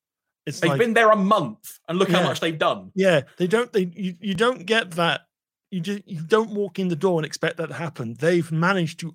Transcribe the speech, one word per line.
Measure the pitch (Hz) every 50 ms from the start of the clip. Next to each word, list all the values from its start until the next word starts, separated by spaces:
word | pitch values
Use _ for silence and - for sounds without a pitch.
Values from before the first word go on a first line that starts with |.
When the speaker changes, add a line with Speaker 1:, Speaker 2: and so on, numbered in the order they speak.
| _ _ _ _ _ _ _ _ -
Speaker 1:
It's | 151 143 -
Speaker 2:
They've | 170 170
Speaker 1:
like | 139 139
Speaker 2:
been | 240 233 220
there | 233 226 214
a | 214
month, | 196 190 196 214 202 147 113 107 - - - - - _
and | - 165 185
look | 190 -
how | 175 190
Speaker 1:
Yeah. | 170
Speaker 2:
much | 139 - -
they've | 185 165 160
done. | 156 180 160 123 101 92 95 -
Speaker 1:
Yeah, | 185 190 190 165 143 - - _
they | - 180
don't, | 180 214 233 247 240
they, | - 196 185 180 170
you, | 214 190 185 175 -
you | - 196 185
don't | 170 233 247 262 196 180
get | 196 220 226 202 180
that. | 160 175 170 170 147 - _ _ _ _ _ _ _ _ _ -
You | 196 180
ju-, | 170 202 202 202 -
you | - 190 151
don't | 165 156 214 220 226 226
walk | 214 202 202 190 - 196
in | 190
the | 180 170
door | 143 190 190 175 160
and | 156
expect | 151 - - - 170 -
that | - 160
to | 147 139
happen. | 127 170 151 - - 120 113 117
They've | - 156 170 180 175 156 -
managed | 160 160 170 185 202 185 165 147 - -
to | 170 156